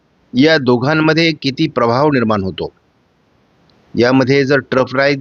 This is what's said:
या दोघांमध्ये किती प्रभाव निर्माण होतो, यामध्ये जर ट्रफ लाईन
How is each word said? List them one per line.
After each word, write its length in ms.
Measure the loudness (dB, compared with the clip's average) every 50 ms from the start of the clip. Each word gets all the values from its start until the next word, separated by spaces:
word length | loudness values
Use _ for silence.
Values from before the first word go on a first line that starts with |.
| _ _ _ _ _ _ 0
या 240 | 2 2 4 2 2
दोघांमध्ये 760 | 2 2 0 2 2 0 0 0 2 2 2 2 0 0 -2 -4
किती 260 | -6 -6 -4 -4 -4 -4
प्रभाव 400 | -2 -2 0 0 2 2 0 0
निर्माण 340 | 0 0 0 0 -2 -2
होतो, 300 | -2 -6 -8 -8 -10 -12 -12 _ _ _ _ _ _ _ _ _ _ _ _ _ _ _ _ _ _ _ _ _ _ _ -4 0
यामध्ये 460 | 0 2 2 2 2 2 2 0 0
जर 140 | 0 0 -2
ट्रफ 360 | -2 -2 -2 -2 -2 -2 -2
लाईन 260 | -2 0 0 -2 -2